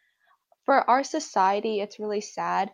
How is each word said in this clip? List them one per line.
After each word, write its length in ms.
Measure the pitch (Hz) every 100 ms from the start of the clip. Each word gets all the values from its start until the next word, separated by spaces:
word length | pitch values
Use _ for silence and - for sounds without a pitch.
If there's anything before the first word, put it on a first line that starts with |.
| _ _ _ _ _ _ -
For 240 | 269 -
our 140 | 254
society, 760 | 277 311 - 202 190 202 220 214
it's 200 | 202 -
really 220 | 214 208
sad 500 | 208 - 170 180 196